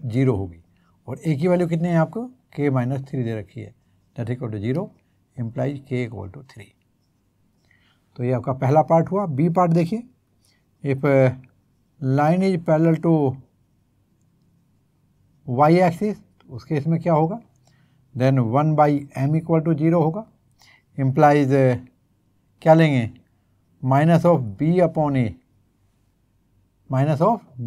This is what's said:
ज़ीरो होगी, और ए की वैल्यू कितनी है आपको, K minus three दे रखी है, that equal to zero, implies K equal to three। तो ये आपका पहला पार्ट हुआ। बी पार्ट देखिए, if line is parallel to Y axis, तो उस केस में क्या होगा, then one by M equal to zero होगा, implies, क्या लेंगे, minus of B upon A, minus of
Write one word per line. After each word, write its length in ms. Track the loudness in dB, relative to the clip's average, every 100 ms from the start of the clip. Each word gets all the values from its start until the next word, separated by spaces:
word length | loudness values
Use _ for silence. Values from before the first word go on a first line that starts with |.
ज़ीरो 300 | -6 -2 0 0
होगी, 220 | -4 -12 _ _ _ _ -16
और 100 | -10 -4
ए 80 | -2
की 120 | 0
वैल्यू 180 | 0 0
कितनी 200 | -2 -2
है 80 | 0
आपको, 260 | 0 -4 -12 -16 _ -6
K 140 | -2 -2
minus 260 | -2 -6
three 200 | -8 -8
दे 100 | -6 -8
रखी 220 | -12 -16
है, 140 | -18 _ _ _ _ -12
that 140 | -8
equal 180 | -8 -8
to 80 | -8
zero, 200 | -6 -6 -6 _ _ _ _ -12
implies 400 | -10 -6 -6 -8 -8
K 140 | -8
equal 280 | -8 -10 -14
to 100 | -18 -20
three। 140 | -20 -20 _ _ _ _ _ _ _ _ _ _ _ _ _ _ -8
तो 80 |
ये 80 | -4
आपका 200 | -4 -4
पहला 300 | -4 0 2
पार्ट 280 | 2 2 0
हुआ। 160 | -4 -4
बी 220 | -2 -2 0
पार्ट 140 | 2
देखिए, 300 | 2 0 -4 -10 _ _ _ _ _ _ _
if 200 | -6 -2 2 4 4 0 -12 _ _ _ _ -8
line 420 | -2 0 2 2
is 140 | 0 -2 0
parallel 300 | 2 2 2
to 80 | 2 2 0 -4 -12 _ _ _ _ _ _ _ _ _ _ _ _ _ _ _ _ _ _ _ -6
Y 240 | 2 4 4 4
axis, 260 | 0 -6 -6
तो 400 | _ _ -20 -16
उस 80 |
केस 220 | -6 -4 -2
में 140 | -2
क्या 120 | 0
होगा, 280 | 0 0 -4 -14 _ _ _ _ _ _
then 280 | -2 2 2 2 0
one 180 | 0 2
by 100 | 2 2 -4 -4
M 200 | -2 -2
equal 240 | 0 -2 0
to 80 | 0
zero 240 | 2 2
होगा, 240 | 0 -4 -10 _ _ _ _ _ _ -4
implies, 560 | -2 4 4 4 4 2 2 0 -6 _ _ _ _ _ _ _
क्या 120 | 4
लेंगे, 360 | 6 6 2 -2 -8 _ _ _ _ _ _
minus 420 | 0 2 4 4
of 160 | 4 2 -2 -4
B 100 | 0 2
upon 320 | 2 0 -2 0
A, 80 | -2 -6 _ _ _ _ _ _ _ _ _ _ _ _ _ _ -6
minus 300 | -2 -2 0
of 220 | 0 -2 -6 -14